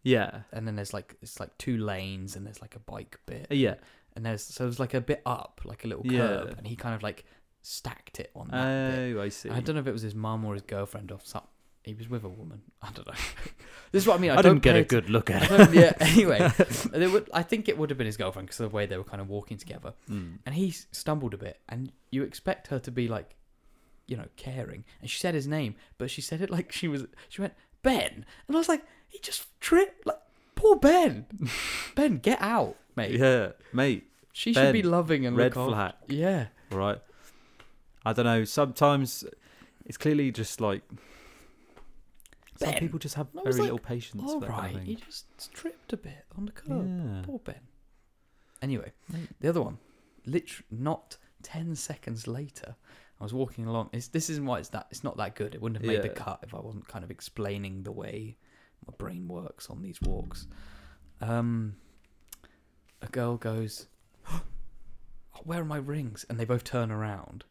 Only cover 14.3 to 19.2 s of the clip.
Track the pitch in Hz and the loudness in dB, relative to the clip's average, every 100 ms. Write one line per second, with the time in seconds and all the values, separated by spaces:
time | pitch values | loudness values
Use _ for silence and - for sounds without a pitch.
14.3 | 143 190 151 127 123 - 120 90 110 - | 10 10 10 8 8 6 2 4 2 4
15.3 | 95 - 196 202 170 170 - 156 180 185 | 2 8 12 12 12 10 10 8 8 8
16.3 | 110 175 - - 117 - 156 180 202 214 | 6 6 6 4 2 -2 2 4 4 2
17.3 | 165 170 226 214 156 151 131 110 107 95 | -4 0 0 0 0 -2 0 -2 -2 -4
18.3 | 95 95 - 110 104 101 92 95 101 | -4 -12 -6 -4 -2 -2 -4 -8 -10